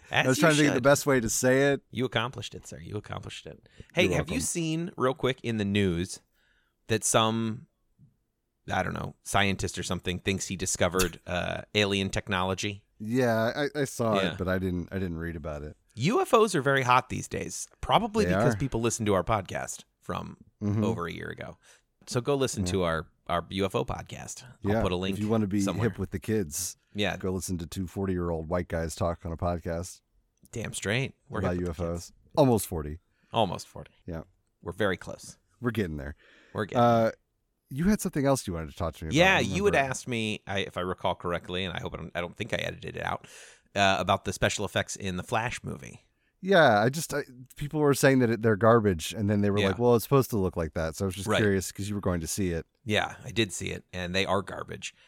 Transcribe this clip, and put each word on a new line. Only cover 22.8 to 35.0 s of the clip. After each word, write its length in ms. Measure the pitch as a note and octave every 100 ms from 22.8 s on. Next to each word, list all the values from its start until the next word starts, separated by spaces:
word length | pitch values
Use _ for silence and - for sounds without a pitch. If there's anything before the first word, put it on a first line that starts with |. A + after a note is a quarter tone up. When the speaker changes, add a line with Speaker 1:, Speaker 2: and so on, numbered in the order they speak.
Speaker 2:
our, 240 | E2+ D#2+ D#2+ _ -
our 160 | E2+ E2+
U 160 | F#2+ F#2+
F 80 |
O 100 | B2
podcast. 600 | - F#2+ - - - - - -
I'll 100 | G2
Speaker 1:
Yeah, 80 | A2
Speaker 2:
put 80 | G2
a 40 | F2+
link 220 | F#2+ G2
Speaker 1:
if 60 |
you 40 | G#2+
wanna 200 | A2+ G#2
be 120 | G2+
Speaker 2:
somewhere. 280 | G2 F2 A2+
Speaker 1:
hip 80 | F#2+
with 140 | F#2
the 80 | F#2+
kids, 580 | - A2 D#2+ - F2+ - _
Speaker 2:
Yeah. 240 | G2+ G2 F#2
Speaker 1:
go 140 | F#2+
listen 260 | F#2 - F2+
to 80 | E2+
two 220 | G2 F2+
forty-year-old 600 | G2+ F#2+ F2+ F2 E2 D#2+
white 200 | F2+ F2
guys 260 | E2 E2
talk 320 | - F2 E2+ F2
on 60 |
a 60 | D#2+
podcast 640 | F2+ F2 F2+ E2 F2+ - _ _ _ _ -
Speaker 2:
Damn 220 | A2+ G2+
straight. 420 | - F#2+ A#2 C3+ - -
We're 100 | G#2+
Speaker 1:
about 140 | F#2+ F2+
Speaker 2:
hip 120 | F2
with 100 | E2+
the 60 |
Speaker 1:
U 40 | E2+
F 80 | E2+
Os. 100 | -
Speaker 2:
kids. 40 | - _ -
Speaker 1:
Almost 300 | C3+ A2 -
forty. 320 | E2+ D2 D#2 _ _ _
Speaker 2:
Almost 340 | A#2 G2 - -
forty. 220 | - - _ -
Speaker 1:
Yeah. 160 | D#2+ - _ _ _
Speaker 2:
We're 100 | -
very 260 | F2+ G2+
close. 420 | F2+